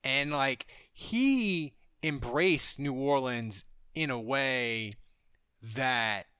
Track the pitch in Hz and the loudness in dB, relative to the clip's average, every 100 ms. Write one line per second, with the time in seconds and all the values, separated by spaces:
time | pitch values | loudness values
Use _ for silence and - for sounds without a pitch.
0 | 135 135 143 147 135 123 - - - - | 0 0 0 0 0 0 -10 -20 -20 -16
1 | - 226 269 269 214 175 147 _ _ _ | -4 2 4 4 2 0 -4 _ _ _
2 | 156 143 123 135 185 156 - - 143 131 | -4 -4 -2 2 4 2 0 -4 -4 -2
3 | 139 139 127 120 113 101 - - - 156 | 2 2 0 -4 -6 -10 -14 -20 -12 -4
4 | 156 123 110 135 135 127 120 113 110 107 | -2 -2 0 0 2 0 0 -2 -4 -10
5 | - _ _ _ _ _ 113 113 131 123 | -20 _ _ _ _ _ -10 -2 0 2
6 | 113 101 - _ | 2 0 -6 _